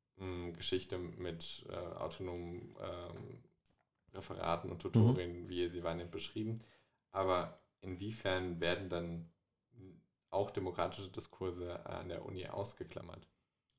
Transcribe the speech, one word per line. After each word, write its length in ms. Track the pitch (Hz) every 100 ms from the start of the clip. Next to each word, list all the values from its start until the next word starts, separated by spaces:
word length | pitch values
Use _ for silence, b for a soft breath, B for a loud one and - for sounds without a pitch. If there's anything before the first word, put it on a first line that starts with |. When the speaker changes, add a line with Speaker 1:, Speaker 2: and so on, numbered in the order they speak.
| _ -
Speaker 1:
äh, 40 |
hm, 320 | 92 90 87
Geschichte 440 | 82 - 92 - 92
mit, 680 | 87 82 90 82 - - -
äh, 60 | 92
autonomen, 1000 | 87 - 80 - 92 87 87 87 - -
ähm, 600 | 92 87 87 87 - - - _ - _ _ _ _
Referaten 580 | 95 - 92 85 85 95
und 100 | -
Tutorien, 600 | 98 117 110 123 87 87
Speaker 2:
Mhm. 60 | 90
Speaker 1:
wie 120 | 90
ihr 80 | 87
sie 140 | 87
wahrnehmt, 280 | 85 85 87
beschrieben. 480 | 101 - 110 110 117 B B B B _
Aber 500 | 98 95 90 82 - _ _
inwiefern 800 | 95 90 104 107 98 92 92 85
werden 300 | 85 90 95
dann 420 | 87 85 85 82 _ _ _ _ 117 92 87 _ _ -
auch 220 | 95 101
demokratische 580 | - 92 87 85 95 95
Diskurse 760 | 90 - - 92 87 87 87 -
an 240 | - 90
der 160 | - -
Uni 220 | 92 -
ausgeklammert? 800 | - 101 - 170 - 85 87 - _ _ _ _